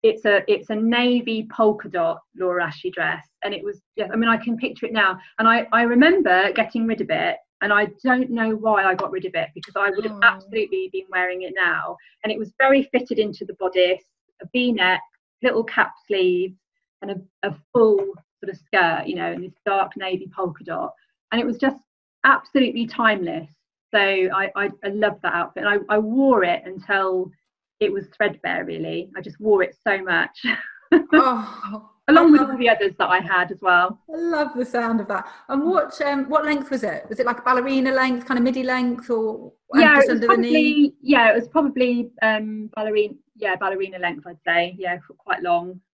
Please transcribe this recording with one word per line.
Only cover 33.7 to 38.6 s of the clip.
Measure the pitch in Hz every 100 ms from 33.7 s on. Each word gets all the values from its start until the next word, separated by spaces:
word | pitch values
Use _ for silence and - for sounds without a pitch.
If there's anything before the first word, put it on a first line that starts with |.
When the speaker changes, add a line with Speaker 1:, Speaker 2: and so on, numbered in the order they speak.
| 175 180 220 -
Speaker 2:
I | 320
love | 339 311 294 247
the |
sound | 247 240 233 226
of | 202
that. | 196 - - -
And | 277
what, | 320 370 294 -
um, | 285 277 262
what | 302
length | 302 294 269
was | 262
it? | 214 151 -
Was | 220
it | 240
like | 240
a |
ballerina | - 254 262 269 262
length, | 269 262 247 240
kind | 247
of |
midi | 240 262